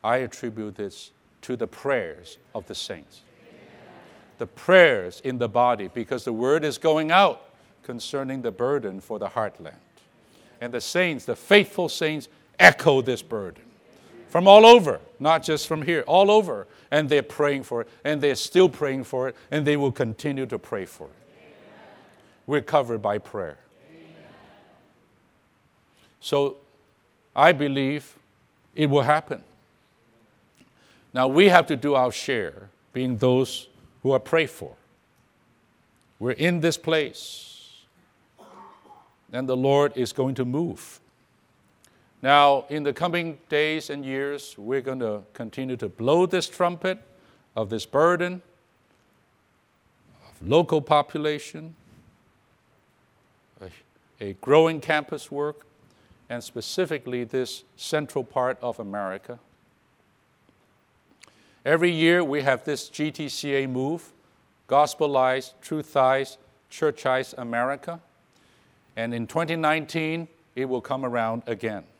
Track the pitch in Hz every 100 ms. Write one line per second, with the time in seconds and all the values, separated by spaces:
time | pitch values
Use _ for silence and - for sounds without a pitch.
0 | 113 127 123 - 120 110 107 101 101 -
1 | - _ _ _ - 123 113 - 139 131
2 | 87 76 90 - _ 110 95 98 - 90
3 | - - _ _ - - - - - -
4 | - - _ _ 113 - - 185 165 110
5 | 90 - 131 127 117 120 123 113 95 -
6 | 110 127 127 110 127 156 151 123 165 156
7 | 156 180 196 - - _ _ _ - 120
8 | - 139 135 135 120 95 123 139 107 95
9 | - 107 101 117 107 - 78 - _ _
10 | _ _ _ _ _ _ 120 120 - 175
11 | 180 135 - 117 - 208 175 - 165 -
12 | 156 156 - _ _ - 180 - 160 135
13 | 123 120 - 110 92 80 - _ _ -
14 | - - - 175 190 208 226 240 156 90
15 | - _ 147 160 156 151 - 156 147 165
16 | - 170 202 214 185 107 92 - _ 147
17 | 147 147 - - 147 139 113 120 113 -
18 | 143 151 143 123 - 175 185 - 143 135
19 | 120 127 127 - - 151 147 147 139 117
20 | 120 107 151 135 127 113 - 107 90 -
21 | 73 - - - - - - - - -
22 | - _ _ _ - 147 - 151 123 113
23 | 104 104 - 107 85 71 _ _ _ -
24 | - - - - - - _ _ _ _
25 | _ _ _ _ _ _ _ _ _ _
26 | _ _ - 143 143 - _ _ _ _
27 | _ _ _ - 151 139 147 135 135 147
28 | - _ _ _ _ _ _ - 151 143
29 | 131 151 - 139 - _ _ _ _ _
30 | _ _ _ _ _ _ _ _ _ _
31 | _ 127 131 143 196 180 - 139 123 139
32 | 127 - - 123 87 80 98 _ _ 127
33 | 127 113 127 127 127 - - _ - _
34 | 131 131 - 165 143 - 67 - _ _
35 | _ _ _ _ _ _ _ _ _ _
36 | _ _ 120 123 165 175 165 147 - 156
37 | 143 - - - - - - - _ _
38 | _ _ _ _ - - - _ _ -
39 | _ _ _ 120 131 127 135 139 143 131
40 | 117 - 131 127 123 139 170 - - -
41 | _ _ _ _ _ _ _ _ _ _
42 | _ _ 131 143 143 139 - 151 143 139
43 | 175 170 165 147 _ 147 151 156 151 143
44 | 135 135 143 143 - - 104 135 127 131
45 | 113 104 98 - 113 - 131 123 101 -
46 | 117 165 180 185 - - 175 170 185 190
47 | - _ _ _ _ 110 104 110 - 139
48 | 165 175 175 180 _ _ _ _ _ _
49 | _ _ _ _ _ _ _ _ _ _
50 | _ _ - _ - 151 175 156 139 151
51 | 143 156 151 147 - 156 160 160 _ -
52 | _ _ _ _ _ _ _ _ _ _
53 | _ _ _ _ _ _ 92 - _ _
54 | _ _ 101 95 127 151 160 160 135 151
55 | 147 147 - 139 147 147 _ _ _ _
56 | _ _ _ 120 - 120 - - 180 147
57 | 127 123 117 131 123 - _ _ - 156
58 | 147 143 127 135 127 127 120 113 101 104
59 | 95 98 - 120 _ _ _ _ _ _
60 | _ _ _ _ _ _ _ _ _ _
61 | _ _ - _ _ _ 135 160 175 160
62 | 165 175 156 143 135 127 - 143 - -
63 | 151 151 147 - 147 139 135 127 135 170
64 | - _ _ _ _ _ _ 135 147 -
65 | 151 135 127 131 131 _ - 156 143 139
66 | 131 135 135 - _ _ _ - 156 143
67 | 131 131 131 - 120 117 127 139 - 170
68 | _ _ _ _ _ _ _ _ _ -
69 | 117 120 113 160 165 165 156 156 147 165
70 | 160 165 165 _ _ 127 131 127 - 135
71 | 127 120 113 113 120 110 113 107 -